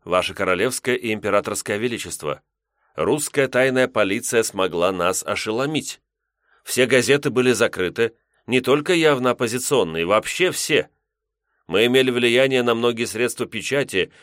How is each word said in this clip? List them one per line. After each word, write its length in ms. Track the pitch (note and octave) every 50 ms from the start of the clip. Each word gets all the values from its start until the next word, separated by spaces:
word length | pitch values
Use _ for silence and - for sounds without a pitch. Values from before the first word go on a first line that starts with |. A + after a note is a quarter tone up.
ваше 320 | - E2+ F2+ F2+ E2+ F2+ F2+
королевское 600 | G2+ G2 F#2 F#2 F2 A2 C3 B2+ - - B2 B2
и 160 | - - A2
императорское 640 | G#2+ G2+ G2+ G2+ G2 G2+ - A2 G2+ - - - G#2
величество. 640 | G#2 A#2 B2 A#2 F#2+ - F2 - - - D2 C#2 - _ _ _ _ _ _ _ _ _ _ _
Русская 540 | - D#2+ G2 D3 D3+ D3 - - C#3+ C3+ C3
тайная 400 | B2+ B2 C3 C3+ B2+ B2+ B2+ B2+
полиция 540 | - A2 G2+ F#2+ G2+ A#2+ - - B2 A#2
смогла 500 | A2+ - - G2 F#2+ F2+ E2+ E2+ F2 F#2+
нас 300 | F#2+ F2+ F2 F#2 F#2 -
ошеломить. 760 | - - G2+ - - A2 A2 A#2+ C3 D3 D#3 C3+ - - - - _ _ _ _ _ _ _ _ _ _ _ _
Все 240 | _ - - B2 C3
газеты 420 | - C3 B2+ A#2+ - C#3 C#3 - D3
были 240 | G#2+ B2+ B2 B2+
закрыты, 640 | A#2 G2+ A#2 - - F#2+ F#2 E2+ - A2+ A#2 A2+ - _ _ _ _ _ _
не 140 | - A#2+ C3
только 340 | B2 B2 C#3 D3+ D3 - F3+
явно 360 | E3 D#3+ D3+ C#3 B2+ B2 B2
оппозиционные, 760 | A#2+ - B2+ A2 A#2+ B2 - - C#3+ A#2+ F#2+ E2 D#2+ E2 E2+
вообще 440 | F2+ G#2 A2 - - - - F3+ F3+
все. 380 | - - - - D3+ A2 - - _ _ _ _ _ _ _ _ _ _ _ _ _ _ _
Мы 200 | - E2+ G2+ A#2
имели 240 | B2 B2+ C3 C3 B2+
влияние 520 | A#2+ A#2+ A#2+ A#2+ A#2 B2+ C3+ C3+ C3 B2+
на 120 | A#2+ A#2+ A#2
многие 300 | A2+ A#2+ B2 A#2+ A2 A#2
средства 420 | G#2+ - A2 B2 A2+ - - A#2
печати 640 | - - G#2 - - C3 C#3+ C3+ - - F#2 D#2+ - _ _